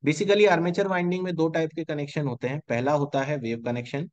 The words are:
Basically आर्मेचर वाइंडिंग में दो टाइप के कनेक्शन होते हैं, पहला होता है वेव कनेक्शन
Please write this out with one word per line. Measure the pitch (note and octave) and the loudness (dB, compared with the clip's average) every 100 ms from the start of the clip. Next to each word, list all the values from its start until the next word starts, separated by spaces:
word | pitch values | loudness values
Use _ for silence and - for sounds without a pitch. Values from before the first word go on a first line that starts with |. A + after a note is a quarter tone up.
Basically | C3+ D#3 G3 G#3 G#3 | 0 0 4 6 6
आर्मेचर | E3+ F3 F3 G3 | 6 2 0 0
वाइंडिंग | F#3 F3 F3+ | 0 0 -2
में | F#3 F3 | -4 0
दो | D#3+ | 0
टाइप | E3 D#3+ E3 | 0 -2 -4
के | |
कनेक्शन | D#3+ D3+ C#3+ D#3+ C#3+ | -6 -6 -4 -4 -4
होते | A#2+ B2 | -4 -4
हैं, | C#3+ - | -4 -2
पहला | A#2 C3 | -2 2
होता | G3 C#3 C#3 | 2 2 -2
है | C3+ D3 | -2 -4
वेव | A2+ A#2 A#2 | -4 -4 -4
कनेक्शन | A#2+ A#2+ C#3 E3+ | -4 -4 -6 -8